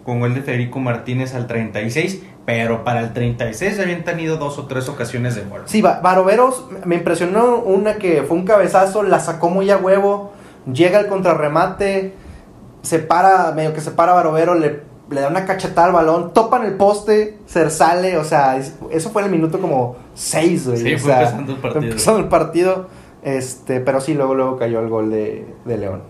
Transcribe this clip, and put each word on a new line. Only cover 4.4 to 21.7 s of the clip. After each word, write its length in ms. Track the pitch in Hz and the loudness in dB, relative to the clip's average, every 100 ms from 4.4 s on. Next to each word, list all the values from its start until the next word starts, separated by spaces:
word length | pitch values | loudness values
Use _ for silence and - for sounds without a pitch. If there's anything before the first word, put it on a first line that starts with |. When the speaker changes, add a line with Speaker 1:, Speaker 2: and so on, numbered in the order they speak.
| 147 143 | -6 -8
Speaker 1:
o 80 | 127 | -8
tres 220 | 131 127 | -6 -6
ocasiones 460 | - 120 123 123 | -8 -6 -4 -4
de 80 | 110 | -4
gol. 180 | 98 - - | -8 -14 -2
Speaker 2:
Sí, 160 | 220 | 2
Ba-, 180 | 180 - | 4 4
Barovero, 540 | 180 190 185 220 254 254 - 190 | 4 4 4 4 4 2 -10 -10
me 100 | 180 170 | -2 -2
impresionó 600 | 175 170 175 202 247 233 | 0 0 0 2 2 2
una 360 | 185 196 208 208 | 0 0 0 -2
que 260 | 190 156 | 0 0
fue 140 | 135 170 | 0 -2
un 80 | |
cabezazo, 580 | 185 208 180 190 190 202 | 2 2 4 2 2 0
la 160 | 202 160 | 0 0
sacó 300 | 170 160 170 | 0 -2 0
muy 180 | 185 196 | 0 2
a 60 | 196 | 2
huevo, 540 | 185 196 202 202 - - - - - | 4 2 2 -2 -6 -18 -20 -16 -8
llega 280 | 127 175 202 | 2 4 4
el 60 | 202 | 2
contrarremate, 1040 | 196 180 156 151 156 185 185 196 196 190 - - - - - - - | 0 2 2 2 0 0 -2 -2 -2 -4 -12 -20 -20 -20 -20 -20 -16
se 180 | - 160 | -2 -2
para, 520 | 156 170 190 190 165 | 2 4 6 6 2
medio 220 | 151 156 | 0 -2
que 60 | 156 | -4
se 100 | 151 | -4
para 200 | - 170 | 2 4
Barovero, 420 | 180 165 156 165 | 6 4 2 2
le, 280 | 175 151 - - - - | 4 2 -2 -14 -20 -8
le 100 | 143 | -4
da 60 | 139 | -2
una 180 | 180 185 | -2 -2
cachetada 400 | 190 175 - 175 | -4 -2 2 4
al 80 | |
balón, 400 | 175 160 170 175 | 4 4 2 2
topan 300 | - 226 247 214 | 2 2 0 0
el 80 | |
poste, 640 | 190 202 208 - 214 214 - - | 2 2 2 2 2 0 -8 -4
se 240 | 175 156 | 0 0
sale, 480 | 156 165 180 185 170 | 2 2 4 0 -2
o 60 | |
sea, 340 | 156 156 135 135 | 0 2 2 0
es-, 180 | 135 - - | -6 -12 -6
eso 180 | 160 - | -4 -2
fue 140 | 214 | -4
en 40 | 196 | 0
el 60 | |
minuto 240 | 170 160 180 | 0 0 -2
como 380 | 180 135 120 - - | -2 -2 -2 -6 -20
seis, 540 | - - 147 170 165 127 | -12 -6 0 0 0 -2
güey, 100 | 117 | -2
Speaker 1:
Sí, 160 | 120 | -2
Speaker 2:
o 40 | 156 | 0
Speaker 1:
fue 120 | 147 | 2
Speaker 2:
sea, 80 | 127 | 4
Speaker 1:
empezando 320 | 120 120 139 | 2 -2 -8
el 40 | 131 | -6
partido. 240 | 123 | -4